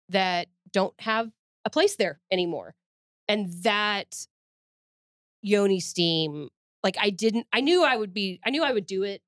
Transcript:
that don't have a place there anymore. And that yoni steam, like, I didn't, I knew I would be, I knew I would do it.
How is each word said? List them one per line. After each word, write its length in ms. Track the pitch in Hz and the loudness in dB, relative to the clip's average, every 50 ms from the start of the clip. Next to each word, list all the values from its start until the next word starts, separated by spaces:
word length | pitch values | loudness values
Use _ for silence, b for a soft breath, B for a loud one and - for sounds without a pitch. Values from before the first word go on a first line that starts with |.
| _ - | _ -4
that 380 | 180 196 190 185 180 175 170 - _ _ _ - | -2 0 0 0 -2 -2 -4 -6 _ _ _ -4
don't 220 | - 202 190 190 - - | 0 0 0 0 -2 -6
have 320 | - 220 220 226 233 226 - _ _ _ _ _ - | -4 -2 -2 -2 -2 -4 -8 _ _ _ _ _ -8
a 40 | - | -4
place 260 | - 302 349 415 - - | 0 2 2 2 2 0
there 220 | 208 175 147 - _ - | -2 -2 -4 -8 _ -4
anymore. 440 | 190 185 180 170 165 127 90 80 - _ _ _ _ _ _ _ _ _ _ - | -2 0 0 0 -2 -6 -8 -12 -18 _ _ _ _ _ _ _ _ _ _ -2
And 240 | 208 214 202 175 170 175 180 | -2 -2 -2 -4 -6 -4 0
that 640 | 226 208 208 208 208 208 202 - - - - - - _ _ _ _ _ _ _ _ _ _ _ _ _ _ _ _ _ _ _ _ _ _ | 0 2 2 2 0 -2 -2 -6 -8 -12 -14 -14 -16 _ _ _ _ _ _ _ _ _ _ _ _ _ _ _ _ _ _ _ _ _ _
yoni 380 | - 202 208 202 202 196 196 180 | -2 2 2 4 4 4 2 2
steam, 720 | 170 - - 185 175 170 165 160 160 151 147 147 147 - _ _ _ _ _ _ - | 0 -2 0 0 2 2 2 2 0 -2 -4 -8 -10 -12 _ _ _ _ _ _ -2
like, 140 | - 135 - | -2 0 0
I 100 | 214 208 | 0 0
didn't, 380 | 196 165 220 226 208 233 - - - | 0 2 0 0 0 0 -2 -2 -2
I 80 | 226 | 0
knew 220 | 262 294 349 359 339 | 2 4 4 4 4
I 120 | 269 254 | 4 2
would 180 | 226 214 202 180 | 0 -2 -4 -4
be, 260 | 208 196 190 180 - - | -4 -4 -4 -4 -4 -4
I 40 | 226 | -4
knew 140 | 262 294 330 | -2 0 0
I 80 | 285 | 0
would 140 | 214 214 185 | 0 -2 -2
do 180 | - 196 190 196 | -4 -4 -4 -4
it. 180 | 202 196 - _ | -4 -6 -8 _